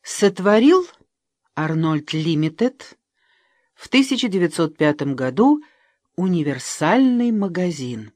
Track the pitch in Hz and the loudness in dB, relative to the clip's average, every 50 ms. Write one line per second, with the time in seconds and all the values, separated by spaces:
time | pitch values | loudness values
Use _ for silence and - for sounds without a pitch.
0 | _ - - - 208 202 190 - 180 208 208 220 233 285 349 370 359 - - _ | _ -14 -6 0 0 0 0 0 0 2 4 6 6 6 4 4 2 -4 -14 _
1 | _ _ _ _ _ _ _ _ _ _ _ - 156 156 160 160 160 160 160 151 | _ _ _ _ _ _ _ _ _ _ _ -6 -6 -4 -2 -2 0 0 -2 -2
2 | 151 - - 156 156 165 165 147 156 160 160 - 226 254 254 _ - - - _ | -4 -6 -6 -4 -2 -2 -2 0 -2 -4 -2 -2 -2 -2 -2 _ -20 -20 -20 _
3 | _ _ _ _ _ _ _ _ _ _ _ _ _ _ _ _ - - - 262 | _ _ _ _ _ _ _ _ _ _ _ _ _ _ _ _ -12 0 2 2
4 | 269 262 269 240 - 233 180 190 175 165 165 - 165 156 156 _ 156 151 147 147 | 2 2 0 -2 -2 -2 0 0 0 0 0 -2 -4 -4 -2 _ 0 0 0 0
5 | 143 143 135 131 131 131 127 143 233 277 302 302 302 _ _ _ _ _ _ _ | -4 -6 -4 -4 -4 -4 0 2 4 4 4 2 -2 _ _ _ _ _ _ _
6 | _ _ _ - 180 190 180 170 147 147 135 127 - - - - 151 156 196 254 | _ _ _ -4 -2 0 0 0 -2 -4 -6 -6 -10 -14 -6 -2 0 2 4 4
7 | 269 254 247 240 240 240 226 208 196 190 170 180 180 180 165 139 135 123 120 110 | 4 2 2 2 0 0 0 0 -2 -2 -2 -2 -2 -2 -4 -6 -8 -8 -8 -10
8 | 107 101 _ | -12 -16 _